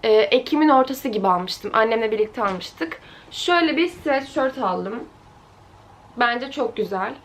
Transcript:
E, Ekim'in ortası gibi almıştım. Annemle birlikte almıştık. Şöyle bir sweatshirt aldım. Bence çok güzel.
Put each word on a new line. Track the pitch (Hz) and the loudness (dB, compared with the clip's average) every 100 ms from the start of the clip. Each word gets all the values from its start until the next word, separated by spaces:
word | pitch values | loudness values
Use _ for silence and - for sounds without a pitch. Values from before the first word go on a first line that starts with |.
E, | 226 | 6
Ekim'in | 214 220 254 254 302 311 | 4 6 2 2 2 6
ortası | 262 262 269 269 | 6 4 -2 -4
gibi | 208 196 | -2 0
almıştım. | 180 180 - 208 | 0 -2 -8 -2
Annemle | - 220 226 220 | 0 2 2 0
birlikte | 214 214 - | 0 -2 -2
almıştık. | 208 185 - - 330 - - - - | -4 -4 -10 -10 -10 -10 -18 -20 -18
Şöyle | - - 349 330 294 | -8 0 2 2 2
bir | 339 | -2
sweatshirt | - 302 269 285 - 262 262 | -2 -2 -2 -2 -2 -2 -2
aldım. | 214 180 185 226 320 - - - - - - - - - - - | -4 -4 -6 -10 -14 -20 -20 -20 -20 -20 -20 -20 -20 -20 -20 0
Bence | 240 240 269 | 0 0 -6
çok | - 233 - | -4 -4 -2
güzel. | 185 190 202 277 | -4 -2 -4 -8